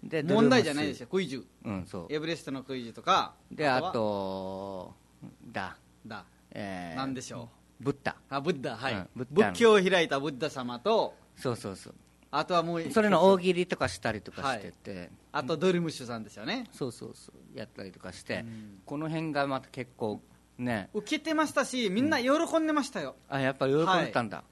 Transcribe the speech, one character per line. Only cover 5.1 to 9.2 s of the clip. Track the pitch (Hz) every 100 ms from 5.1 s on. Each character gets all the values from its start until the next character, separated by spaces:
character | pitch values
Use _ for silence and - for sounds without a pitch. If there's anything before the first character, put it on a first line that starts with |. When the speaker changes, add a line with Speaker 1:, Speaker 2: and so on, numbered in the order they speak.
| _ - - -
Speaker 1:
だ。 | 113 92 - _ _ 113
Speaker 2:
だ。 | 107 90 _ _
Speaker 1:
え | - 101 92 87
ー、 | 82
Speaker 2:
な | 135
ん |
で | 127
し | 120
ょ | 104 80 - _ _
う。 |
Speaker 1:
ブ | 120
ッ | 143
ダ。 | - - _
Speaker 2:
あ、 | 135
ブ | 139
ッ | 151
ダ、 | 139 113
は | 131
い。 |
Speaker 1:
う | 107
ん、 | 87
ブ | -